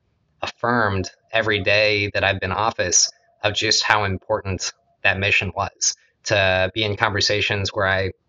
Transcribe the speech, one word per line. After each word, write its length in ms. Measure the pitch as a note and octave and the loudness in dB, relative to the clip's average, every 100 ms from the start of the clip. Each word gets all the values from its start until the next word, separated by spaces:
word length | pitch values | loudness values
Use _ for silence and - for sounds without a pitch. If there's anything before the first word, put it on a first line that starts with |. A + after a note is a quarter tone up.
| _ _ _ _ | _ _ _ _
affirmed 680 | - - A#2 A#2+ G#2+ F#2+ F2+ - _ | -12 -4 0 2 2 0 -4 -10 _
every 320 | A2+ A2 G#2 | -2 0 0
day 480 | F#2+ G#2 G#2+ G#2 G2+ | 2 4 4 2 0
that 120 | G2+ F#2+ | 0 0
I've 160 | G2 | 0
been 100 | F#2 | -2
in 60 | G2+ | -2
office 520 | A2+ - F#2 E2+ - - _ _ | -2 -2 0 2 0 -4 _ _
of 100 | G#2 | -4
just 280 | G#2+ A2 G#2+ | -2 0 0
how 200 | - G#2+ | 2 2
important 720 | G2+ F#2 - G#2+ G2 F#2+ - - _ _ | 2 -2 -4 -4 -2 -6 -6 -12 _ _
that 140 | G2 F#2+ | -2 0
mission 360 | G2+ - F2+ F#2+ | 0 0 -2 -4
was, 400 | F#2+ - - - _ _ - | -6 -4 -4 -6 _ _ -2
to 440 | G#2 F#2+ F#2 F#2+ | 2 2 2 0
be 100 | A2+ | -2
in 140 | G#2+ G2+ | -4 0
conversations 720 | A2 G2+ - G#2 - G#2 F#2+ | 0 2 0 0 -2 -2 -4
where 180 | G#2+ F#2+ | -2 0
I, 240 | F#2+ F#2+ - | 0 -2 -6